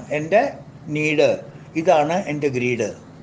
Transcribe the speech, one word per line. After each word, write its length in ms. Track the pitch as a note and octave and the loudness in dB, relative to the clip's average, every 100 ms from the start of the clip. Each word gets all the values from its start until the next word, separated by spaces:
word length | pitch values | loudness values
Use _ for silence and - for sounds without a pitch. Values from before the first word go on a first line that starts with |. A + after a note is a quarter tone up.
| - D3 | -4 -6
എൻ്റെ 240 | D#3 G3 C#4 - - - - D3+ | 2 2 2 -4 -16 -18 -8 -2
need, 340 | D3+ D3+ C#3+ C#3 - - - D#3+ | 0 4 4 2 -6 -18 -10 -2
ഇതാണ് 360 | E3 D#3+ D3 F3 - | 4 4 4 0 -2
എൻ്റെ 180 | C#3+ C#3+ B2+ | -4 -2 -2
greed. 320 | B2 A#2 G#2 F2+ - - | -2 -2 -4 -6 -16 -14